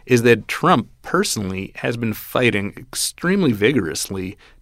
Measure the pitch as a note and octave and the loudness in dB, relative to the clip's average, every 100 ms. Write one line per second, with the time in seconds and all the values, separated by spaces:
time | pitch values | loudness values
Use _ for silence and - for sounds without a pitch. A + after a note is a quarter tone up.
0 | - B2 A#2+ A2+ - - F3 D3+ - _ | 2 4 6 4 2 0 2 2 0 _
1 | - F3 G#3 A2+ F#2+ F#2+ F#2+ - B2+ A#2+ | -4 -2 -2 -2 -4 -6 -8 -6 -6 -2
2 | A2+ G#2 - B2 B2 G2+ G2 - - - | -4 -6 -4 0 2 2 -4 -10 -12 -6
3 | - - E3+ G3 D#3 G#2 G#2+ C#3 E2 C#2 | -6 -4 -2 2 2 2 2 2 -2 -6
4 | - G2 F#2 - - - | -6 -8 -8 -12 -20 -8